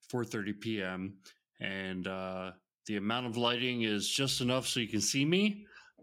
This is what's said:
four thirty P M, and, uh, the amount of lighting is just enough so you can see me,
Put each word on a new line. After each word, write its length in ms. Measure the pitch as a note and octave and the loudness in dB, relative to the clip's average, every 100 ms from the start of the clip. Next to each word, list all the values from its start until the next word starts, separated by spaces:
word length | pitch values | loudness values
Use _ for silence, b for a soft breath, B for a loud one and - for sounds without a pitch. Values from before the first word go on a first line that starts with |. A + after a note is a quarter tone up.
| - | -6
four 160 | B2 A2+ | -4 -2
thirty 260 | A2+ G2 | -2 -4
P 300 | G2+ A2+ G#2+ | -4 -4 -2
M, 320 | F#2 F#2 F#2+ G2 b b b - | -2 -2 -6 -8 b b b -8
and, 460 | A2 F#2+ F#2+ F#2 F#2+ | -6 -4 -4 -4 -4
uh, 440 | F#2+ F#2 F#2 F#2 F2+ _ _ - | -4 -6 -6 -8 -12 _ _ -6
the 100 | G#2 | -4
amount 280 | G#2 A#2+ B2+ | 0 -2 -2
of 120 | A2+ | 2
lighting 460 | A#2+ A#2+ B2+ A#2+ | 2 4 2 2
is 240 | A2 G#2 G2 | 2 2 0
just 340 | - C#3 - | 0 2 2
enough 260 | B2 B2+ B2+ | 2 2 2
so 140 | B2+ | 0
you 80 | A2 | 0
can 120 | G#2+ | 0
see 240 | - C#3 D3 | 2 2 4
me, 400 | F3+ G#3 G#3 B B B B | 4 4 0 B B B B